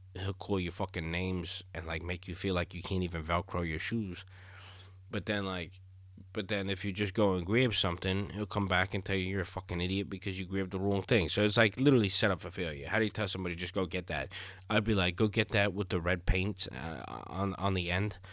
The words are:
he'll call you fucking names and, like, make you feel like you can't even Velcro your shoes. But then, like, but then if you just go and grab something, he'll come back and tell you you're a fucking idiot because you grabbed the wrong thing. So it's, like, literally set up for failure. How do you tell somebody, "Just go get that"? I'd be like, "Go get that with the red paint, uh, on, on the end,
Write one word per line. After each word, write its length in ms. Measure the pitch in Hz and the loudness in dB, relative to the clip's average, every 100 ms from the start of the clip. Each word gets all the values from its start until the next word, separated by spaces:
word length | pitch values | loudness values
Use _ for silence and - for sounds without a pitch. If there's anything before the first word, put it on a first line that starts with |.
| - | -14
he'll 200 | - 98 | -6 -6
call 260 | 95 - 101 | -6 -2 0
you 100 | 87 | 0
fucking 400 | - 98 92 80 | -4 -6 -4 -4
names 520 | 85 92 92 85 - - | -2 0 -2 -4 -8 -8
and, 120 | - 80 | -8 -6
like, 180 | 82 | -6
make 240 | 85 90 - | -4 -6 -6
you 80 | 85 | -4
feel 180 | 98 | 0
like 220 | 90 87 87 | 0 -2 -4
you 60 | |
can't 200 | - 92 | -4 -2
even 200 | 90 85 | 0 -2
Velcro 440 | 80 87 90 90 85 | 0 0 0 -4 -2
your 120 | 80 | -4
shoes. 440 | - 117 101 90 - - - - - - - - - | -4 -4 -4 -8 -12 -18 -18 -18 -18 -18 -20 -20 -8
But 160 | 107 95 | -6 -2
then, 200 | 104 98 | -2 -2
like, 360 | 92 82 - - - - - - | -4 -6 -10 -20 -20 -20 -20 -10
but 160 | - 95 | -6 -2
then 220 | 104 98 | 0 0
if 160 | 95 101 | -2 -2
you 80 | |
just 220 | 95 104 104 | 0 0 4
go 180 | 104 | 4
and 120 | 92 87 | 4 4
grab 280 | 113 127 | 4 4
something, 560 | 104 95 87 92 95 101 | 4 0 0 0 0 0
he'll 160 | 92 104 | -4 -2
come 220 | 107 98 | 0 2
back 260 | 90 98 | 4 2
and 100 | 101 | 0
tell 120 | 92 98 | -2 -2
you 100 | 92 | 0
you're 160 | 98 | -2
a 40 | 87 | -4
fucking 360 | - 90 90 | -6 -4 -2
idiot 280 | 90 95 98 | 0 0 -2
because 280 | 95 104 92 | -6 -6 -6
you 80 | 92 | -4
grabbed 260 | 98 95 | -2 -2
the 80 | 92 | 0
wrong 220 | 98 98 | 2 2
thing. 260 | 92 117 80 | 4 4 4
So 160 | - | 4
it's, 140 | 104 104 | 4 6
like, 220 | 113 110 | 4 6
literally 280 | 139 131 101 | 6 6 6
set 220 | - 107 | 4 4
up 100 | 90 | 2
for 120 | 87 | -4
failure. 360 | 90 85 71 69 | -4 -4 -4 -2
How 120 | 101 | 0
do 60 | 110 | 0
you 40 | |
tell 180 | - 101 | 0 -4
somebody, 280 | 95 90 85 | -2 -4 -4
"Just 180 | 90 | -4
go 140 | 101 92 | -2 -2
get 200 | 92 90 | -2 -4
that"? 240 | 76 67 - - - - | -4 -6 -8 -12 -12 0
I'd 140 | - | 2
be 100 | 107 | 4
like, 220 | 104 90 87 | 4 4 4
"Go 120 | 107 | 2
get 220 | 113 107 | 4 2
that 240 | 107 101 | 4 4
with 160 | 92 95 | 2 0
the 100 | 92 | 0
red 280 | 85 90 - | 2 2 4
paint, 400 | 95 95 101 - | 4 2 -2 -6
uh, 520 | 65 76 76 50 55 - | -6 -8 -8 -8 -10 -8
on, 300 | 87 98 - | -4 -2 0
on 180 | 98 | 0
the 160 | 95 87 | 0 0
end, 300 | 90 104 - - | 0 0 -4 -12